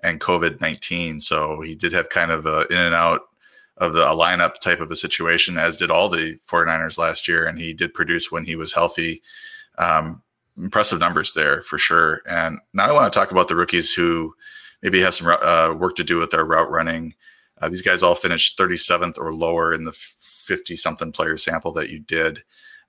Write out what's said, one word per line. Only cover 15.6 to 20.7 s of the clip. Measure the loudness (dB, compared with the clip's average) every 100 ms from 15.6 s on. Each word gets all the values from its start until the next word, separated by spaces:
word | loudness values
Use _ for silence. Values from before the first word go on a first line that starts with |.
| 4
work | 2 -2 -2
to |
do | -2 0
with | 0
their | 0
route | 2 2 2
running. | 0 -2 -4 -8 -14 -20 -20 _ -8
Uh, | -6
these | -2
guys | 0 4
all | 4 4
finished | 0 2 0 2
thirty-seventh | 0 2 2 2 0 -6
or | -8
lower | -4 -2 0 0
in | -2
the | -6
fifty-something | -10 -12 -12 -12 -8 -6 -6 -4